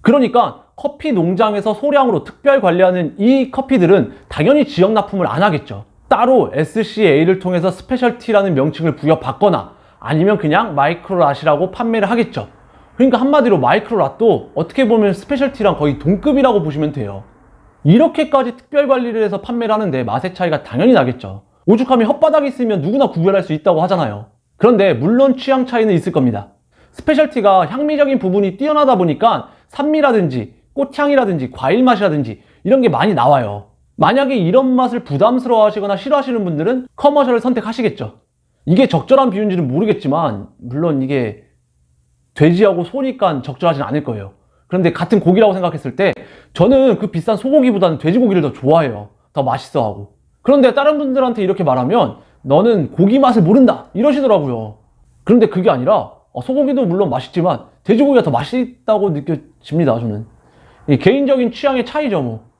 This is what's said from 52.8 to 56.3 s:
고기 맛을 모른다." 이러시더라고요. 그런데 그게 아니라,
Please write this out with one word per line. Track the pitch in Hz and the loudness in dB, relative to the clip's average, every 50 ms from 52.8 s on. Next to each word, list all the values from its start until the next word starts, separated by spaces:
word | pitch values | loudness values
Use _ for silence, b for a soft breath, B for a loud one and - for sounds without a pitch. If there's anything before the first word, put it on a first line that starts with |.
| 151 - - | -2 -4 0
고기 | - 170 202 233 277 | 0 2 2 4 4
맛을 | 262 254 233 220 180 | 2 4 4 2 4
모른다." | 156 208 277 262 220 - - - _ _ | 4 4 4 4 4 2 -2 -8 _ _
이러시더라고요. | 175 233 294 285 294 269 254 214 180 147 135 123 113 110 107 104 _ _ _ _ _ _ _ _ _ _ | 0 0 0 0 0 0 2 0 0 0 -2 -6 -8 -8 -12 -14 _ _ _ _ _ _ _ _ _ _
그런데 | - 220 247 214 - | 2 4 4 4 2
그게 | - 185 180 208 | 0 0 0 0
아니라, | 160 127 123 151 214 180 107 95 - _ _ _ | 0 0 0 0 0 0 -2 -6 -14 _ _ _